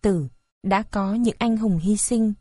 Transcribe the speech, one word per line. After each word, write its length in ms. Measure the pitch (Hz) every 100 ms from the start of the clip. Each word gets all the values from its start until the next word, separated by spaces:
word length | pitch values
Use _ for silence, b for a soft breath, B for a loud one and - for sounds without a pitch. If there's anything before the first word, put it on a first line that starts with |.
tử 280 | 208 180 135 - _ _
đã 200 | 190 190
có 320 | 220 208 196
những 220 | 220 233 -
anh 180 | 233 220
hùng 220 | 220 170
hy 180 | 180 208
sinh 360 | - 233 220 208